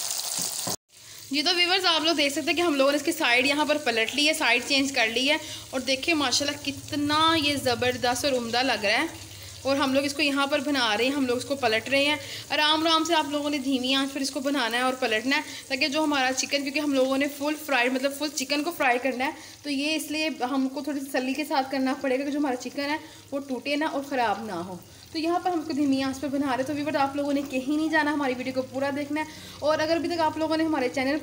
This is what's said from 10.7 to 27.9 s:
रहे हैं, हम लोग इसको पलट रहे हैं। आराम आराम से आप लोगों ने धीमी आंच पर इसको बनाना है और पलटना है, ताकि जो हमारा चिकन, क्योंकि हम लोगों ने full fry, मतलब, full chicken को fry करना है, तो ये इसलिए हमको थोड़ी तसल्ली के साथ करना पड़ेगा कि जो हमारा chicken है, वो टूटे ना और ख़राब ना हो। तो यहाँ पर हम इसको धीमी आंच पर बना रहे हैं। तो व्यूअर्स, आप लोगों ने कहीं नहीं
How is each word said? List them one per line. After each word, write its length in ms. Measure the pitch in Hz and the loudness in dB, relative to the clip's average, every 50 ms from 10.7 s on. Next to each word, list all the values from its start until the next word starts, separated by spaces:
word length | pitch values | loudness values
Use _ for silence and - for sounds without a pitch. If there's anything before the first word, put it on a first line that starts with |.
| 285 269 240 220 208 | 0 2 2 2 2
रहे 120 | 208 240 | 2 2
हैं, 80 | 262 285 | 2 2
हम 120 | 285 262 | 0 0
लोग 120 | 247 240 247 | 0 0 -2
इसको 160 | 247 - 277 | -2 -4 -2
पलट 320 | 277 254 226 220 220 220 247 | 0 0 2 2 0 0 2
रहे 160 | 269 277 277 | 2 2 4
हैं। 140 | 285 302 285 - - - - - - - | 2 2 0 -4 -8 -12 -12 -8 -4 0
आराम 340 | 302 302 302 311 320 320 | 2 4 4 4 4 4
आराम 180 | 330 320 320 320 | 4 4 4 4
से 100 | 330 339 | 4 2
आप 160 | 311 302 277 294 | 2 2 0 -2
लोगों 180 | 294 285 294 | -2 -2 0
ने 80 | 294 294 | -2 -2
धीमी 320 | 247 269 269 240 254 254 269 | 0 0 0 0 2 2 2
आंच 160 | 269 277 269 | 2 0 0
पर 120 | 277 294 269 | -2 -4 -4
इसको 180 | 269 - 294 254 | -4 -4 -2 -2
बनाना 340 | 285 277 285 240 220 233 | 0 0 0 0 0 2
है 80 | 247 254 | 2 2
और 100 | 254 254 - 262 | 0 0 0 0
पलटना 340 | 226 220 220 226 262 285 | 0 0 0 0 2 0
है, 60 | 302 285 - - - - - | 0 0 -4 -8 -12 -8 -6
ताकि 200 | 269 262 302 311 | -2 -2 0 0
जो 140 | 262 311 311 | 0 2 2
हमारा 280 | 294 294 277 254 262 262 | 2 2 2 2 2 0
चिकन, 280 | 262 - - 285 285 269 | 0 -2 -2 -2 -2 -2
क्योंकि 180 | 285 262 302 | -2 -2 -2
हम 140 | 294 294 269 | 0 2 2
लोगों 240 | 262 254 269 262 269 | 2 2 2 2 2
ने 100 | 285 285 | 0 -2
full 240 | 277 - 277 302 311 | -2 -4 -4 -4 -4
fry, 320 | 302 - - 269 240 240 254 | -4 -2 0 2 2 2 2
मतलब, 240 | 262 254 262 277 277 | 2 0 0 -2 -2
full 160 | - 294 311 | -2 -4 -4
chicken 320 | 294 - 262 - 285 294 294 | -4 -4 -4 -2 -2 -2 -2
को 80 | 339 330 | -2 -2
fry 260 | - 294 254 240 247 | 0 2 2 2 2
करना 240 | 247 269 233 240 262 | 2 -2 -2 -2 -2
है, 100 | 302 - - - - - - - | -4 -4 -6 -12 -18 -18 -12 -8
तो 60 | 294 | -4
ये 240 | 285 269 285 302 311 | -2 -2 0 0 -2
इसलिए 320 | 302 311 302 294 311 311 311 262 - 247 | -2 -2 -4 -4 -2 -2 -2 -2 -2 -4
हमको 380 | 247 277 269 262 262 262 294 277 | -2 0 0 0 0 -2 -4 -4
थोड़ी 180 | 311 285 285 | -4 -4 -4
तसल्ली 340 | 269 - - 269 254 262 269 | -4 -4 -4 -2 -2 -2 -2
के 100 | 285 302 | -4 -2
साथ 260 | 294 311 269 262 262 | -2 0 0 0 0
करना 240 | 277 269 262 262 285 285 277 | 0 -2 0 0 -2 -2 0
पड़ेगा 220 | 269 247 269 285 | 0 0 0 0
कि 60 | 294 | -2
जो 80 | 277 294 | -2 -2
हमारा 180 | 294 277 254 254 | 0 0 -2 -4
chicken 320 | - 247 - 277 285 285 | -6 -8 -6 -6 -4 -4
है, 80 | 302 311 - - - - - - 269 | -4 -4 -6 -10 -18 -20 -14 -10 -8
वो 60 | 285 277 277 | -8 -6 -6
टूटे 280 | 254 233 - 277 294 | -6 -6 -4 -2 -2
ना 100 | 285 311 311 | 0 0 0
और 160 | - 277 277 | -2 -4 -4
ख़राब 420 | - 294 254 233 214 196 214 226 | -4 -2 0 0 0 0 -2 -4
ना 140 | 214 185 165 175 | -6 -6 -6 -6
हो। 180 | 190 180 175 - - - - - - - | -8 -10 -12 -14 -16 -20 -20 -16 -10 -6
तो 60 | 320 | -2
यहाँ 220 | 302 330 349 359 | 0 0 0 0
पर 100 | 339 370 | 0 0
हम 100 | 359 320 | -2 -2
इसको 120 | 302 320 302 | -2 -2 -2
धीमी 260 | 277 294 277 269 269 269 | 0 2 2 2 2 0
आंच 160 | 269 262 269 | -2 -4 -4
पर 100 | 302 285 | -4 -2
बना 180 | 262 277 294 | -2 0 0
रहे 100 | 277 247 | 0 0
हैं। 100 | 247 262 | 0 0
तो 60 | 285 294 | -2 -2
व्यूअर्स, 220 | 285 285 302 311 | -4 -2 0 2
आप 200 | 294 277 277 277 | 2 2 2 0
लोगों 160 | 285 285 285 277 | 0 0 0 0
ने 80 | 285 285 | 0 0
कहीं 320 | - 262 254 254 262 302 | -2 -2 -2 -2 0 0
नहीं 120 | 302 311 311 | 0 2 2